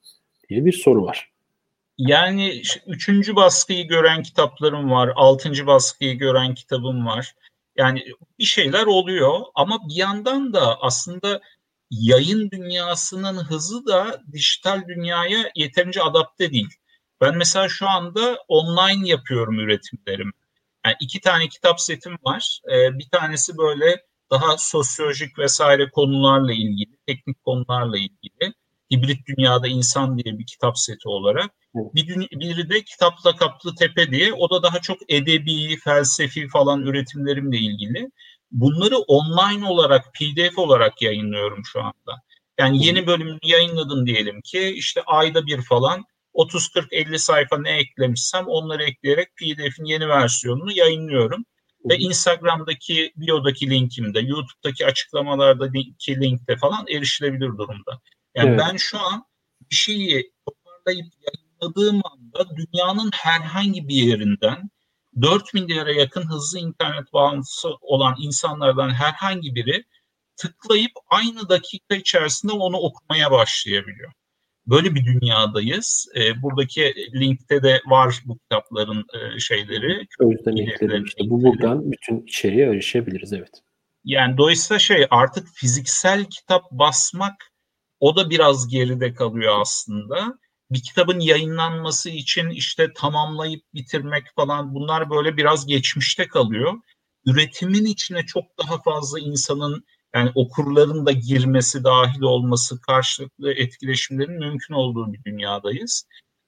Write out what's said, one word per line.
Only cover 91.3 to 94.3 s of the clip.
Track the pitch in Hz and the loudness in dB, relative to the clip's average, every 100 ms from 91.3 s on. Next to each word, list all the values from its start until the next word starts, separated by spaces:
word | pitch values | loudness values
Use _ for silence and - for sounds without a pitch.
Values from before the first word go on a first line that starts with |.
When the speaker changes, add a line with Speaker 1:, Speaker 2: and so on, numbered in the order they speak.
| 156 160 165 165 160 160 151 175 | 2 2 -2 -4 -4 -4 -6 -6
Speaker 2:
için | 160 131 - 165 | -8 -4 -4 -4
işte | 170 - - 160 | -4 -6 0 -2
tamamlayıp | - 147 151 151 156 160 156 _ | 0 -4 -2 -4 -4 -8 -8 _
bitirmek | 151 131 156 143 147 139 | -16 -8 -6 -4 -6 -6